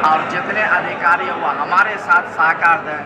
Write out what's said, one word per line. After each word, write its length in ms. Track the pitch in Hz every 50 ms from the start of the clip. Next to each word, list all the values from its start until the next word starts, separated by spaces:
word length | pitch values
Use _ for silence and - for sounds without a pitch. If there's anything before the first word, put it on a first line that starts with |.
| 151
اور 160 | 156 160 160 - 175
جتنے 340 | - 180 180 - 202 214 214
ادھیکاری 640 | - 170 180 196 - - - 175 170 175 175 185 185 180 -
وہ 80 | 165 151 139 143
ہمارے 340 | 147 - 175 185 202 220 208 190 -
ساتھ 200 | 196 175 175 175 - -
سہکار 420 | - 160 160 160 - 185 170 165 156 151
دیں 120 | 156 151 147 143